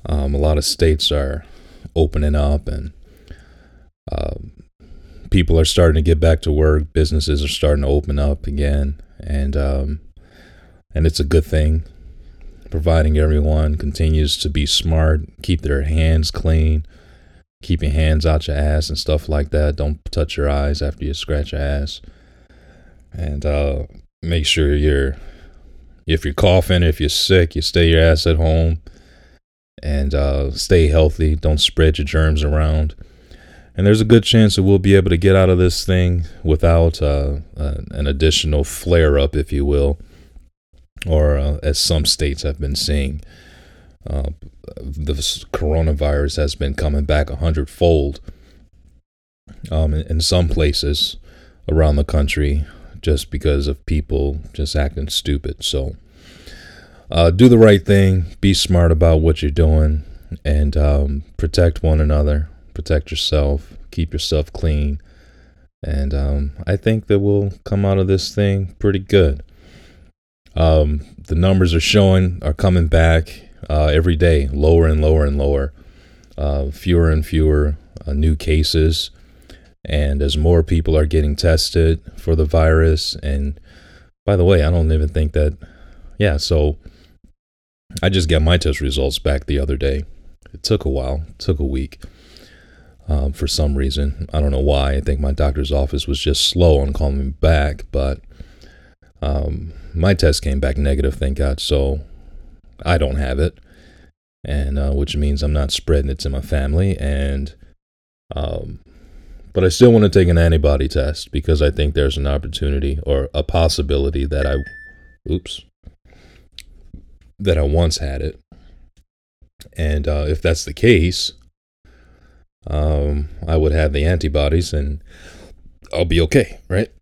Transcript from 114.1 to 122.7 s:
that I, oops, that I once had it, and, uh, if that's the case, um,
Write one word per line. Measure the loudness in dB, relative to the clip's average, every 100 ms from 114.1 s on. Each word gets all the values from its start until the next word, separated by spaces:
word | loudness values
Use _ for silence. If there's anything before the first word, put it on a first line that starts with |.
| -2 -4
that | -2
I, | -2 -2 -6 -14 -20 -20 -20 _ -6
oops, | -6 -6 -16 _ _ -20 _ _ -20 -20 _ _ -20 -20 -20 -20 -20 -20 -20 _ _
that | -2 0
I |
once | 0 2 0 -2
had | -6 -6
it, | -8 -10 _ -20 -20 -20 -20 _ _ _ _ _ _ _ -18
and, | -6 -4 -2 -2
uh, | -4 -2
if | -2
that's | -2 -2
the | -6
case, | 0 4 4 2 -2 -8 -10 _ _ _ _ _ _ _ _ _ _ _ _
um, | -6